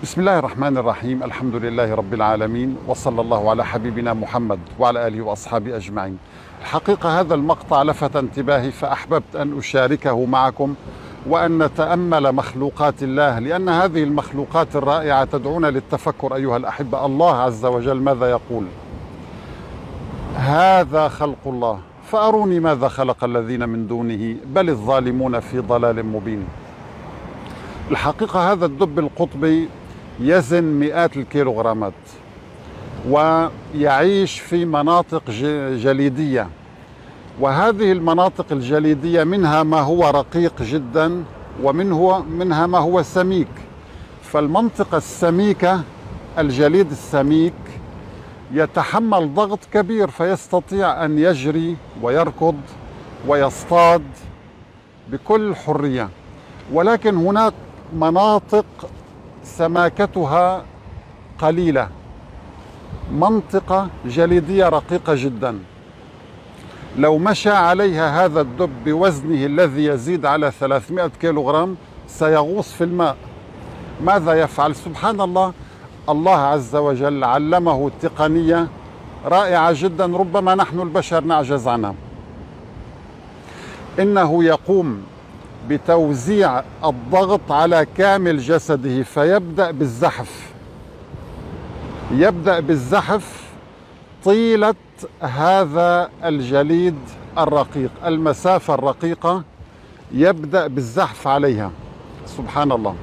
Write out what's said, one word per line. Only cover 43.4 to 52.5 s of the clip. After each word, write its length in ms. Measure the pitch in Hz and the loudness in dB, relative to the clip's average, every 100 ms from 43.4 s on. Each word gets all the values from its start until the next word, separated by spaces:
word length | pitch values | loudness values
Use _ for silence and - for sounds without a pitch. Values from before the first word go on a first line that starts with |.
| 139 - - - - - - - | -2 -6 -18 -20 -20 -20 -20 -20
فالمنطقة 720 | - 151 147 175 233 - 202 160 | -4 0 2 2 0 0 -2 -2
السميكة، 840 | - - 175 170 208 185 180 185 147 - - - - - | -4 -2 0 2 2 2 2 0 -2 -14 -16 -14 -10 -2
الجليد 540 | 151 127 147 175 180 | -2 4 4 4 2
السميك 600 | 139 - 147 139 156 165 - - - - - - - - - - | 0 -2 0 4 4 2 0 -14 -14 -16 -16 -16 -18 -18 -20 -6
يتحمل 840 | 139 151 - 147 196 226 202 156 | 0 0 0 0 0 2 2 2
ضغط 260 | 147 208 202 - | 0 0 -2 -2
كبير 340 | 208 185 226 190 | 0 0 0 0
فيستطيع 1000 | - 170 190 - 180 - 190 185 139 160 | 0 -2 -2 0 -2 -2 0 0 0 0
أن 140 | 151 | 2
يجري 580 | 165 160 135 156 165 170 - - | 2 2 0 -2 -2 -6 -10 -6
ويركض 540 | 117 139 170 123 160 | -2 0 0 0 0